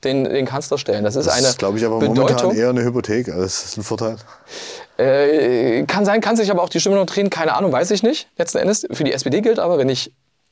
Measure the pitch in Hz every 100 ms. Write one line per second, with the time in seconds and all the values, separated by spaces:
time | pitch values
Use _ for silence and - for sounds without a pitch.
0 | 131 135 - 139 131 135 - 143 - 104
1 | 104 135 - 123 131 123 98 107 113 113
2 | 139 120 139 123 117 110 123 123 120 123
3 | 107 113 120 85 92 - - 110 101 110
4 | 113 113 - - - - - - - -
5 | 131 139 143 156 123 120 127 120 147 196
6 | 202 220 208 226 202 180 175 - 196 196
7 | 180 202 202 - 160 135 190 127 185 202
8 | 226 311 - - 170 - 185 214 - 127
9 | 143 135 131 170 226 226 170 160 131 127
10 | - _ _ _ _